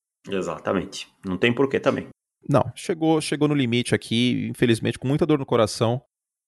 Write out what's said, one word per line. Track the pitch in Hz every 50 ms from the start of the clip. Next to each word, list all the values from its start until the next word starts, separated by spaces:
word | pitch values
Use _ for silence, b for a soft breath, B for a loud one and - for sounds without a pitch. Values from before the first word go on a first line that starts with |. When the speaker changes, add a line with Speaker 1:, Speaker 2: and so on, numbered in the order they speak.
| _ _ _ _ - -
Speaker 1:
Exatamente. | 98 95 87 82 78 76 - 107 104 92 73 - - - - - _ _ -
Não | 95 92
tem | 92 120 120
porquê | 120 127 139 135 - 151
também. | - 139 117 - - - - _ _ _ _ _ - -
Speaker 2:
Não, | 139 113 104 113 -
chegou, | - - - 190 160 160 160 160 156
chegou | 147 - 160 143 147 147
no | 147
limite | 143 131 117 117 120 120 - 117
aqui, | 107 - - 113 117 123 123 120 107 101 113
infelizmente, | 120 - 135 120 117 110 110 110 120 -
com | - 127
muita | 143 151 180
dor | 151 151 139
no | 135 -
coração, | 127 117 110 104 - - 123 113 120 135 - _ _ _ _ _ _ _ _